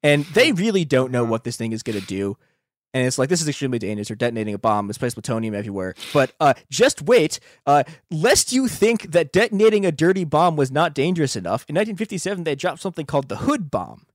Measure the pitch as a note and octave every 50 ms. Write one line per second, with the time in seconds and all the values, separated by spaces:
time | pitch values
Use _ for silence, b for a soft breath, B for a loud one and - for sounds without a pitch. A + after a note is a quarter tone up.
0 | - D3 D3 D3 D3 - D#3+ G#3+ B3+ D#4+ C4 E3+ F#3+ A3+ G#3 G3 E3+ C#3+ C3+ B2+
1 | C3 B2+ B2+ A#2+ A#2+ A2+ A2+ A2+ _ A#2+ A#2 - A2+ A2+ A2 A2 - - A2 G#2
2 | F#2+ - F#2+ F#2+ G2 G2 G2+ _ _ _ _ _ _ _ _ _ _ _ _ C3
3 | B2+ B2+ C3 - C3 C3+ F#3 E3+ D#3+ D3+ C#3+ - C#3+ C3+ B2+ A#2+ G#2 F#2+ G#2+ G#2
4 | G#2 - A2 G#2 A#2+ A#2+ A#2 A2+ G#2+ G#2+ G2+ G2+ - A2+ G#2+ G#2 G#2 G2+ G#2 -
5 | - B2 A#2 - G#2 - B2 A2+ A2+ A2 G#2+ G2+ G2+ G#2 G2 G2 F#2 F#2 F2+ -
6 | - - - D3 C3+ B2+ _ _ D#3+ C#3+ C3 B B B C#3 B2+ A3 C#4 - -
7 | D3 D#3 A#3+ A#3+ D#3+ - - - b b b b b - C#3+ C#3+ C3+ B D#3+ B
8 | B _ F3+ D#3+ D#3 A#3+ D4 F#4 - - B3 B3+ C4+ A#3+ - - - A3 A#3 G#3+
9 | - - D#3 F3 E3 C#3+ - F3+ A3 A3 G#3+ F#3+ G#3+ A3 G#3+ G#3 G3 F#3 D#3+ C3
10 | D#3+ E3+ F#3+ F#3+ F#3 D3+ - D3+ E3+ F3+ D#3+ D3+ C#3+ C3 C3 D3 E3 E3+ C#3+ C3+
11 | C3+ E3 F#3 E3+ D3+ C3 - A2+ F2+ E2+ F#2+ A2+ - _ D3 E3+ G#3+ G#3+ G#3+ E3+
12 | A3+ G#3 G#3 F3+ - F#3 G3+ F#3 E3+ D#3 D3 C3+ - F#3 C#3+ - - G3 E3+ -
13 | D#3 - - D3 C3+ C3 G2 G2+ A2+ C#3 D4 C#4+ F#3+ C#3+ - G#2 F2+ - A1 -
14 | _ _ _